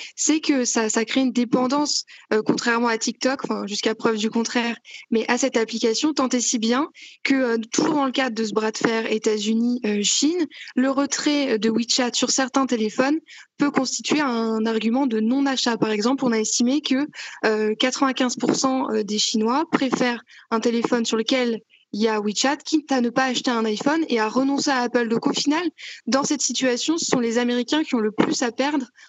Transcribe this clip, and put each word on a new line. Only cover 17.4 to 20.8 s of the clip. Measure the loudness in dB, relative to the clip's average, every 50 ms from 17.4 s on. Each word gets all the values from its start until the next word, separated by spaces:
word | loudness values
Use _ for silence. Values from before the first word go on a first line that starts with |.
| 0
euh, | 0 2 2 0 0 0
quatre-vingt-quinze | 0 0 -2 0 0 0 0 2 0 0 -2 -2
pour | 0 0 0 2
cent | 2 0 0 0 0 -2 -2 -2 -2
des | -2 -2 -2 -2
Chinois | -2 0 0 0 0 2 0 0 0 0
préfèrent | 0 0 0 0 0 0 0 0 -2 -4 -8 _ -20 -20 -6 _
un | -2 0
téléphone | 0 0 0 0